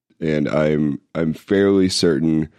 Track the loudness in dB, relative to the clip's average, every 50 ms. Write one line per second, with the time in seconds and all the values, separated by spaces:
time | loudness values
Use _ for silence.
0 | _ _ _ _ -4 -4 -2 -2 -2 -2 0 0 0 0 0 0 0 -2 -4 -6
1 | -10 _ -6 -4 -4 -4 -4 -6 -4 -2 0 2 2 4 4 2 2 0 0 0
2 | 0 0 0 0 0 0 0 -2 -2 -4 _